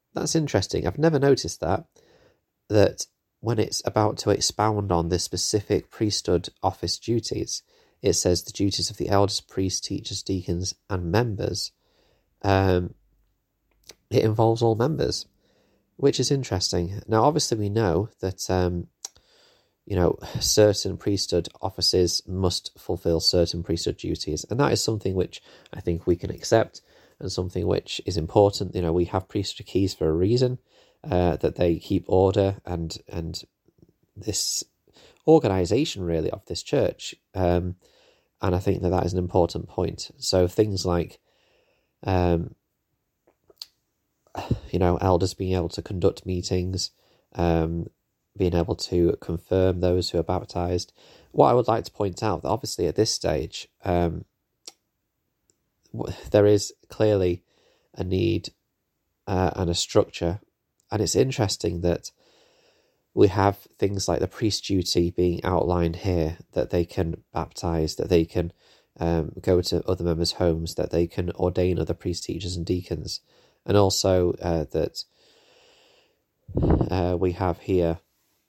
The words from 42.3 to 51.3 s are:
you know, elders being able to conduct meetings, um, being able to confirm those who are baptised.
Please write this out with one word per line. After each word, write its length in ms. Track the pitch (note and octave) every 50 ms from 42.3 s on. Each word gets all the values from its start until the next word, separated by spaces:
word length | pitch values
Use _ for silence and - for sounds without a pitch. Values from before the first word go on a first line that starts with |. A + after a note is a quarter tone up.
| F2 E2 E2+ - - - _ _ _ _ _ _ _ _ _ _ _ _ _ _ _ _ _ _ _ _ - - _ _ _ _ _ _ _ _ _ _ _ _ - - - - - - - -
you 80 | - F2+
know, 200 | F#2 F2 F2 -
elders 360 | G2 F#2+ F#2 F2 F#2 F2+ -
being 220 | - G2 F#2 F#2
able 140 | F#2 E2+ E2+
to 120 | - -
conduct 440 | - - G2+ F#2+ F2 G2 - - -
meetings, 680 | F#2 F#2 F2+ F2 - F#2+ F#2 F2+ F#2 F#2 F#2 - - - _ _ _ _ _ _ _ -
um, 540 | - F2 E2+ E2 E2 D#2+ D#2+ E2+ E2+ D#2+ - - _ _ _ _ _ _ _ _ -
being 180 | G2 F2+ F2
able 200 | F2 E2+ G2+ -
to 420 | - - - - F2 E2+ E2+ - -
confirm 600 | - - E2+ E2 - _ F#2 F#2+ F#2 F#2 F2+ F2+
those 320 | F2 F2+ F2+ F2+ F2 -
who 80 | - F2
are 40 | E2
baptised. 680 | - F2+ F#2 - - - F2 F2 F2 F2+ F2+ - - _ _ - - - - _ _